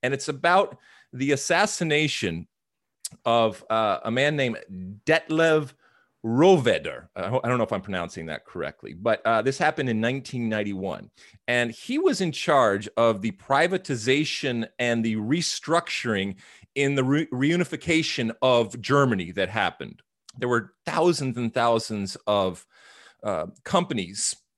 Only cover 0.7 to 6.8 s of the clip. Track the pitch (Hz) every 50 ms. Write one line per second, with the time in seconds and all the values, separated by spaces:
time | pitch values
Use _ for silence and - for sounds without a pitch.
0.7 | - - _ _ - - _ _ - 123 135 139 143 131 - - 165 175 208 214
1.7 | - - 175 160 147 151 156 143 - - 117 92 80 82 85 - _ _ _ _
2.7 | _ _ _ _ _ _ - - - - - 117 117 117 113 110 95 - - -
3.7 | 110 113 110 104 95 - - 113 113 127 139 147 156 143 135 120 113 - - -
4.7 | 95 92 92 92 104 104 - - 156 165 - - 156 160 165 165 156 156 151 127
5.7 | - _ _ _ _ _ _ _ _ _ - 113 113 131 165 190 190 160 117 117
6.7 | 92 78